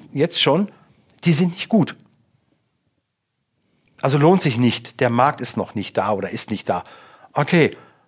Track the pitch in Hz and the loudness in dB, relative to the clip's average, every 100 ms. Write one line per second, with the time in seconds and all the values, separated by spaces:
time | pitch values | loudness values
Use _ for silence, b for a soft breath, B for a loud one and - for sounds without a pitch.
0 | - 139 170 - 143 151 208 b b b | -6 -4 -4 0 0 2 0 b b b
1 | b _ 175 151 180 170 - 220 156 - | b _ 0 2 0 -4 -2 0 0 -4
2 | _ _ _ _ _ _ _ _ _ _ | _ _ _ _ _ _ _ _ _ _
3 | _ _ _ _ _ _ _ _ _ _ | _ _ _ _ _ _ _ _ _ _
4 | 139 143 151 190 156 113 123 - - - | -2 2 4 4 2 0 0 0 -6 -2
5 | 127 117 135 147 120 - 92 104 92 - | 0 2 0 0 -8 -8 -6 -8 -8 -4
6 | 101 101 95 110 - 104 - 87 - B | -2 -2 -4 -8 -8 -8 -4 -6 -6 B
7 | B B B - 143 175 135 - B B | B B B -4 0 2 2 -2 B B